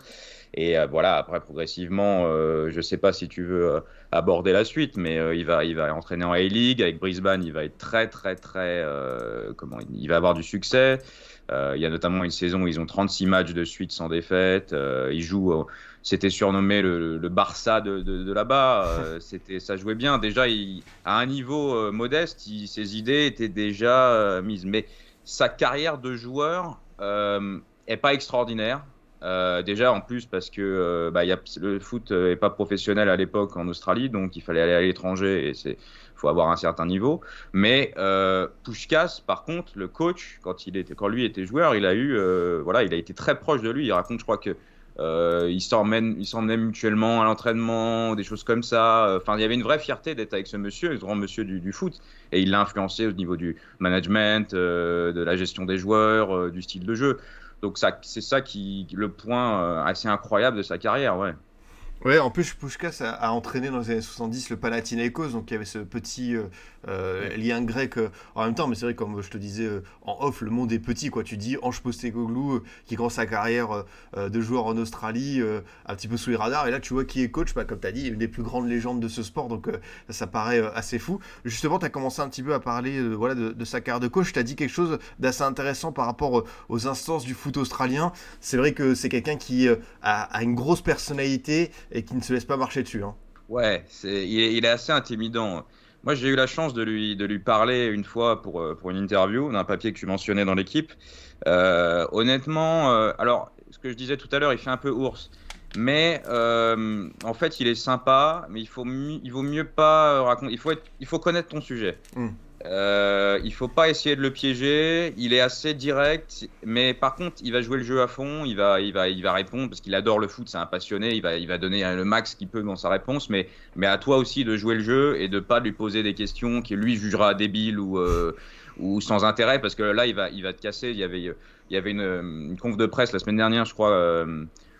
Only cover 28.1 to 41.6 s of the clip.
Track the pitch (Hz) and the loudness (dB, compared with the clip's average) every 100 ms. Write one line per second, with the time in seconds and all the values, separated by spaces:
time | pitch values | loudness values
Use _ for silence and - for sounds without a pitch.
28.1 | 143 - 123 117 113 107 139 143 - _ | 2 0 0 0 -2 -2 -4 -8 -20 _
29.1 | - 90 92 92 90 90 104 127 101 - | -10 -4 0 2 0 0 2 4 4 0
30.1 | 120 - 95 - - 98 92 87 85 85 | -8 -4 -6 -6 -4 -2 0 2 0 2
31.1 | 87 90 92 - - 98 98 - 120 - | 2 2 0 -4 -6 -4 -4 -6 -8 -2
32.1 | 92 90 87 101 - 98 98 104 101 101 | 2 4 4 2 2 -2 0 0 4 4
33.1 | 92 90 107 101 90 87 85 - 117 131 | 4 2 0 -2 -4 -6 -4 0 0 0
34.1 | 104 92 82 - 82 85 87 92 87 92 | -2 -4 -6 -2 2 4 4 4 0 -2
35.1 | 95 98 92 71 69 69 - - - - | 0 2 2 0 -4 -8 -10 -12 -20 -20
36.1 | - 73 85 82 85 85 82 85 95 123 | -2 2 4 4 2 0 0 0 0 0
37.1 | 175 - - - 95 107 131 135 - 98 | 0 -6 -18 -4 2 4 4 2 0 2
38.1 | 95 95 95 117 - - 110 - 156 175 | 4 4 2 -2 -6 -14 -12 0 2 2
39.1 | - - 92 - 170 - 101 90 - 170 | -2 -4 -4 -4 -8 -8 -10 -8 -2 -2
40.1 | 175 - - 90 90 95 95 - - 104 | -2 -10 -12 -10 -10 -8 -8 -8 -4 -2
41.1 | 120 113 95 95 139 | 0 -2 -2 -2 2